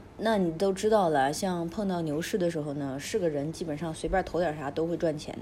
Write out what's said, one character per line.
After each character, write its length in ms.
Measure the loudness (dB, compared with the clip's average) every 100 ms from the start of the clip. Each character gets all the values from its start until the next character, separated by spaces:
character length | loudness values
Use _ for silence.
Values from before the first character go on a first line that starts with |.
| -8 -4
那 220 | 0 2
你 120 | 2
都 200 | 2 0
知 180 | 2 4
道 180 | 6 6
了， 240 | 4 4
像 360 | 2 -2 -2 -2
碰 180 | -2 -2
到 140 | 0
牛 180 | 0 -2
市 160 | -2 0
的 120 | 0
时 80 | 0
候 120 | -4
呢， 240 | -4 -4 -6
是 200 | -4 0
个 100 | 0
人 240 | 0 -2
基 120 | -4
本 140 | -6 -4
上 160 | -6
随 140 | -4 0
便 160 | 0
投 160 | 0 0
点 160 | 0 -2
啥 140 | -4
都 160 | -2 -2
会 100 | 0
赚 200 | 0 -2
钱 200 | -6 -10